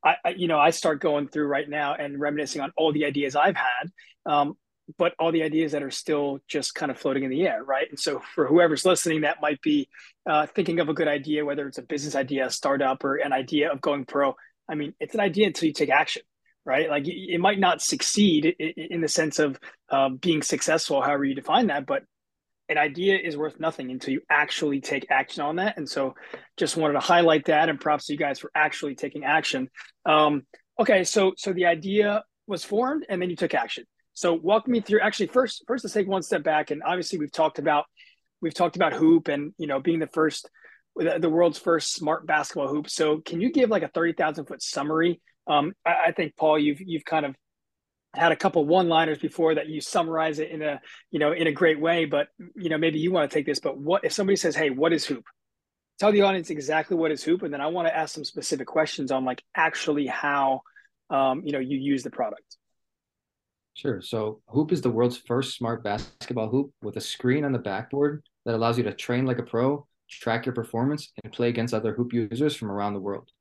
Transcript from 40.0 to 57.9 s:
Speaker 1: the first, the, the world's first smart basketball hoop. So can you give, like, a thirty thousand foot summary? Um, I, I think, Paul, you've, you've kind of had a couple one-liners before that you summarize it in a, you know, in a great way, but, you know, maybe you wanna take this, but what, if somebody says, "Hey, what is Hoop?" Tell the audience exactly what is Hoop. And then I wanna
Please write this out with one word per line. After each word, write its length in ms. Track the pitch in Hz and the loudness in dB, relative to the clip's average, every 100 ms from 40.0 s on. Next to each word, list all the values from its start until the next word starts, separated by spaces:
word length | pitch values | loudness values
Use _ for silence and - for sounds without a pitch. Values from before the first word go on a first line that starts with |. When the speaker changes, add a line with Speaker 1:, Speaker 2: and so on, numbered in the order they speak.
Speaker 1:
the 80 | 156 | -2
first, 420 | - 156 - - _ - - _ - | 0 0 0 -14 _ -20 -20 _ -4
the, 240 | 156 175 | -2 0
the 100 | 165 | 0
world's 300 | 160 170 151 | 4 4 2
first 340 | - 165 - | 0 0 0
smart 320 | - 156 160 - | -6 -2 -4 0
basketball 400 | 151 147 - 135 | -2 0 -4 -4
hoop. 240 | 147 147 | -4 -6
So 280 | - 156 156 | -2 0 0
can 220 | - 170 | -2 -2
you 120 | 233 | 0
give, 180 | 285 240 | 4 4
like, 140 | 208 | 2
a 40 | 156 | 0
thirty 240 | - 170 | -2 -2
thousand 320 | 165 156 156 143 | 0 -2 -2 -10
foot 140 | 147 | -10
summary? 600 | - - 143 156 170 170 _ _ - | -8 -6 -2 2 2 0 _ _ 0
Um, 260 | 147 147 - - | 2 2 -2 0
I, 200 | 170 170 | 2 2
I 20 | |
think, 260 | 170 160 - | 0 -4 0
Paul, 220 | 160 156 | 2 4
you've, 220 | 147 147 | 2 -2
you've 240 | 190 160 | -4 -8
kind 220 | - 160 143 | -2 -2 -2
of 100 | 135 _ _ _ _ _ _ _ | -8 _ _ _ _ _ _ _
had 200 | - 165 | 0 2
a 40 | 156 | 4
couple 300 | 190 175 147 | 2 2 4
one-liners 520 | 180 175 160 160 147 | 4 4 4 2 0
before 360 | 156 - 160 | -4 0 2
that 140 | 156 151 | 2 -2
you 120 | 156 | -8
summarize 600 | - - 165 165 160 151 | -4 -2 0 0 -2 -2
it 100 | 160 | -6
in 120 | 160 | -4
a, 180 | 151 143 - - _ | -6 -6 -10 -20 _
you 80 | 160 | 0
know, 100 | 147 | 2
in 160 | 160 165 | 2 0
a 60 | |
great 280 | 143 170 156 | 4 4 4
way, 240 | 165 170 | 2 2
but, 220 | 156 143 147 _ 175 - | 2 0 -2 _ -20 -8
you 140 | 175 | -4
know, 80 | 156 | 0
maybe 200 | 165 156 | 0 2
you 140 | 165 | 0
wanna 160 | 185 147 | 0 0
take 180 | 156 143 | 0 -2
this, 140 | 139 | -2
but 180 | - - | -4 -6
what, 260 | 143 190 | -2 0
if 80 | 160 | 0
somebody 220 | - 196 | -2 0
says, 220 | 196 170 156 | 2 0 0
"Hey, 140 | 151 | -2
what 220 | 127 160 | 2 2
is 140 | 165 - | 2 -2
Hoop?" 200 | 131 - _ _ _ _ _ _ _ | -8 -8 _ _ _ _ _ _ _
Tell 100 | 202 | 2
the 120 | 208 | 4
audience 280 | 202 190 165 | 4 2 -4
exactly 460 | 151 139 156 156 175 | -8 -2 -2 0 0
what 160 | 160 | 0
is 100 | 147 | -2
Hoop. 220 | - 180 | 0 0
And 100 | 180 | 0
then 60 | 143 | -4
I 80 | 143 | -4
wanna 220 | 175 165 | -2 -2